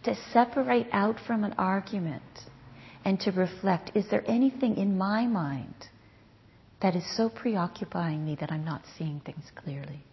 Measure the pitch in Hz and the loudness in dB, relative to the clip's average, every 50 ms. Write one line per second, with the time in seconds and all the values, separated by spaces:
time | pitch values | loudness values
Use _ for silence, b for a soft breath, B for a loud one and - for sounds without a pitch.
0 | - 233 214 - - - - 233 240 240 - 277 262 254 247 240 233 233 - 202 | 0 -2 -2 -2 -6 4 6 6 6 6 2 0 2 4 4 4 4 2 2 4
1 | 202 214 226 - - - 233 220 208 202 - - 185 185 190 196 190 - 226 196 | 4 2 2 -2 -4 -2 0 0 0 0 0 0 2 2 2 0 0 -2 -4 -2
2 | 175 160 139 - - - - - - - - - B B B B B B B B | -2 -2 -4 -6 -10 -14 -20 -18 -18 -18 -20 -20 B B B B B B B B
3 | B 196 196 185 - 208 185 185 185 175 - - - 190 185 165 - - - 214 | B 0 0 2 2 0 2 2 0 0 0 -2 0 2 2 2 0 -2 -2 -2
4 | 202 - 240 214 - - 233 240 262 269 262 - 269 233 214 - 196 202 196 185 | 0 2 0 0 2 2 2 4 4 4 2 2 0 0 2 2 2 2 2 2
5 | 185 196 208 220 240 240 226 185 156 139 139 131 - - - - - - - b | 2 2 2 2 2 2 2 0 0 -2 -2 -4 -6 -10 -12 -18 -20 -20 -20 b
6 | b b b b b b b b b b b b b - - - - 190 175 180 | b b b b b b b b b b b b b -20 -6 0 0 2 2 2
7 | 170 - - - 226 226 226 - - 247 220 190 175 175 - - - - - 175 | -2 -2 0 0 0 0 0 -2 -2 0 0 0 -2 -2 -4 -8 -10 -6 -4 -2
8 | 170 165 151 151 156 156 147 - 151 - 156 156 156 160 151 - - - - - | -2 -2 -2 -2 -2 -4 -2 -4 -4 -4 -4 -4 -4 -4 -6 -6 -10 -16 -10 -6
9 | 160 156 147 147 - - 147 156 143 - - - - 151 139 139 139 143 143 143 | -6 -4 -4 -6 -10 -10 -12 -12 -14 -14 -18 -12 -10 -8 -8 -8 -8 -10 -12 -14
10 | - - | -16 -20